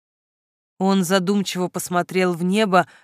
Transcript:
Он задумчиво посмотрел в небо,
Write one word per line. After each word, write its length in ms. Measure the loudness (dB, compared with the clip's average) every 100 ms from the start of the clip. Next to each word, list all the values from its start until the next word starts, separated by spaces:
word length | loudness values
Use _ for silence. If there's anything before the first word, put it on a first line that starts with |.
| _ _ _ _ _ _ _ -4
Он 200 | 0 2
задумчиво 640 | 2 0 0 -2 -2 -4 -6
посмотрел 640 | -6 -4 -4 -2 0 0
в 80 | 0
небо, 460 | 0 0 2 2 0 -6